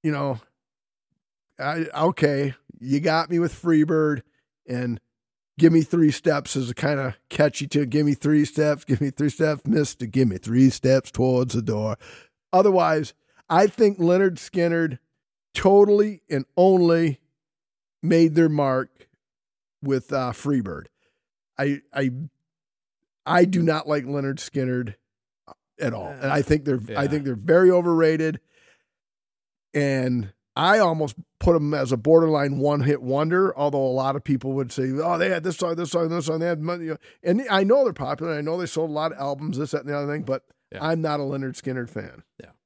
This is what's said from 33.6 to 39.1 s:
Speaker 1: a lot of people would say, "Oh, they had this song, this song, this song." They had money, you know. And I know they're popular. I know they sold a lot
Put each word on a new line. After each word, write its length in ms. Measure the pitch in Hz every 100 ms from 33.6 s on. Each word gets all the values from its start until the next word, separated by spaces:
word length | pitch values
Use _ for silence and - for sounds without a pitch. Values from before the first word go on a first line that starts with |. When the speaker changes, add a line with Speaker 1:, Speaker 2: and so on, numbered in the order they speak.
| 147 139 135
Speaker 1:
a 60 |
lot 240 | 131 131 139
of 80 |
people 300 | - 135 131
would 180 | 135 131
say, 180 | - 131
"Oh, 260 | 135 160 175
they 120 | 185
had 140 | 180
this 140 | 165 165
song, 180 | 175 170
this 160 | 170
song, 160 | 170 165
this 180 | 170 147
song." 120 | 160
They 60 | 170
had 140 | 165
money, 240 | 156 175 165
you 60 |
know. 60 | 151 - _
And 180 | - 202 262
I 140 | 196
know 200 | 196 262
they're 80 | 262
popular. 400 | 165 135 143 165
I 80 | 151
know 160 | 147 175
they 80 | 175
sold 240 | - 160
a 40 |
lot 180 | 151 160